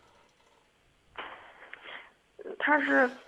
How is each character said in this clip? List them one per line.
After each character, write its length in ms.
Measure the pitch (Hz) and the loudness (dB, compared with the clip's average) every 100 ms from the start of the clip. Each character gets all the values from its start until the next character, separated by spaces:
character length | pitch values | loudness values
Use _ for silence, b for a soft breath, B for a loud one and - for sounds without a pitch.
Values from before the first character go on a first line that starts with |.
| _ _ _ _ _ _ _ _ _ _ _ - - b b b b b b b b b _ - - - | _ _ _ _ _ _ _ _ _ _ _ -14 -14 b b b b b b b b b _ -16 -12 -2
他 200 | 285 294 | 2 2
是， 300 | 277 277 254 - | 4 4 4 0